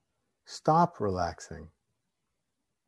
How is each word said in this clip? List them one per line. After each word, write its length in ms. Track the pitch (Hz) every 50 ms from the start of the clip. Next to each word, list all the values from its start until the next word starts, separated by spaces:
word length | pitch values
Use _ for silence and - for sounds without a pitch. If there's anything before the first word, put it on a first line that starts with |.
| _ _ _ _ _ _ _ _ _
stop 520 | - - - - - 156 165 175 170 - -
relaxing, 680 | 113 101 92 90 87 85 82 - - - 80 80 80 82 _ _ _ _ _ _ _ _ _ _ _ _ _ _ _ _ _ _ _ _ _ _ _